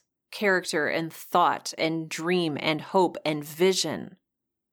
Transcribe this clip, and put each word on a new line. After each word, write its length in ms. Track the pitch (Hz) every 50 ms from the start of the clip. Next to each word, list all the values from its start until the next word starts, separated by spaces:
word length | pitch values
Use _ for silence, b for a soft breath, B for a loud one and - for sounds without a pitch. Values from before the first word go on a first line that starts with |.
| _ _ _ _ _ _
character 560 | - - 220 196 185 180 180 - - 160 151
and 260 | - - 160 165 160 -
thought 600 | - - - - 180 170 143 123 - - - -
and 320 | - - 160 165 165 160 156
dream 480 | - - 160 170 180 180 170 156 143 -
and 220 | - 156 156 151
hope 360 | - - - 190 180 165 - - -
and 200 | 151 156 147 147
vision, 720 | 156 151 156 180 190 185 185 - 156 123 78 60 - 180 - _ _ _ _ _ _ _ _ _ _